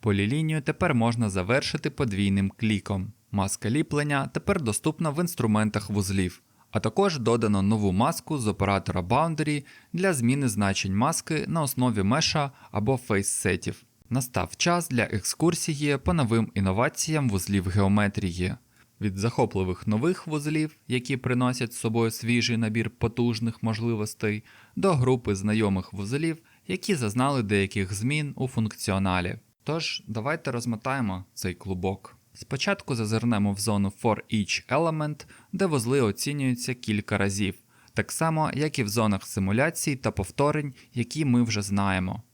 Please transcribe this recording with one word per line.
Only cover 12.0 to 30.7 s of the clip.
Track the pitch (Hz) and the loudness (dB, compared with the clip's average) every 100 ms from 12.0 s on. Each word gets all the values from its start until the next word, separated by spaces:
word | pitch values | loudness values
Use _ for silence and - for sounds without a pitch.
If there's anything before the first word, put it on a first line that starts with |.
меша | 95 135 160 160 139 - - | 2 2 2 0 -2 -6 -8
або | - 107 131 | -4 0 -2
фейссетів. | - 101 98 - 101 90 - - _ _ _ | 2 0 0 -2 0 0 -2 -10 _ _ _
Настав | 120 127 - 90 - | -2 -2 -4 -4 -2
час | - 175 170 | 0 0 0
для | 123 | 0
екскурсії | 107 110 - - 160 170 - 143 147 139 | 0 -2 -4 2 2 2 -2 -2 0 0
по | - | 2
новим | 175 120 113 110 | 2 4 2 2
інноваціям | - 98 92 135 - - 156 131 | 0 0 2 0 -2 -2 0 2
вузлів | 98 90 101 92 | 0 2 0 2
геометрії. | 92 98 101 104 101 101 87 90 - _ _ _ _ | 2 4 4 2 0 -2 -2 -2 -4 _ _ _ _
Від | 104 95 | -4 -2
захопливих | 110 - 117 98 92 90 - | -2 0 0 0 -2 -2 -2
нових | 107 147 185 - | 0 0 -2 -4
вузлів, | 151 147 156 156 - _ | -4 -2 -2 -2 -6 _
які | 123 123 131 | -4 -2 -4
приносять | 131 123 123 127 120 | -2 0 0 0 -4
з | - | 0
собою | 117 113 113 | 0 4 2
свіжий | 113 113 120 113 113 | 0 0 2 2 2
набір | 113 110 110 | 2 0 -2
потужних | - 117 117 120 113 117 113 | 0 -2 2 0 2 -2 -2
можливостей, | 113 107 117 113 107 - 107 104 - - - - | -2 -2 -2 -2 -4 -4 -2 -2 -6 -20 -14 0
до | 190 | 2
групи | 160 123 127 113 | 4 4 2 2
знайомих | 98 101 107 107 95 90 | 0 2 2 4 2 -2
вузлів, | 95 101 135 165 156 _ _ - | -8 -6 -2 -2 -4 _ _ -8
які | 185 - | -6 -2
зазнали | 175 113 104 131 139 | 0 0 0 0 0
деяких | 104 101 95 - 92 | 2 2 2 -2 -4
змін | 101 117 147 147 131 | -2 -2 -2 -4 -4
у | 131 | -4
функціоналі. | - 110 - - 98 98 92 87 113 _ _ | -2 -2 -2 -2 0 2 0 -2 -6 _ _
Тож, | - 156 156 - - | -6 -4 -4 -8 -8
давайте | 113 110 160 147 | -6 -4 -4 -4
розмотаємо | 123 120 | -4 -4